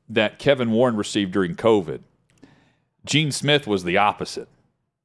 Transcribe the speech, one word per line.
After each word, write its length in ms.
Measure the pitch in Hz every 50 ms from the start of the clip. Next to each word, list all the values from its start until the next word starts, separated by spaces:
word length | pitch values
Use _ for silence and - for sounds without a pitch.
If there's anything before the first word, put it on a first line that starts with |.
| _ -
that 320 | 110 117 107 104 - -
Kevin 320 | - 147 143 127 123 117 110
Warren 240 | 113 127 127 117
received 340 | 104 101 - - 107 101 95 90
during 220 | 101 95 87 85
covid, 460 | - - 113 113 104 87 78 67 62 - _ _ _ _ _ _ _ _ - _ _ _ _ _ _ _ _ _ _ -
Gene 260 | - - 143 160 147
Smith 380 | 135 - - 143 147 143 - 107
was 160 | 104 95 87
the 120 | 87 87 98
opposite. 500 | 101 104 95 - - - - - 113 - _ _ _ _ _ _ _ _ _ _ _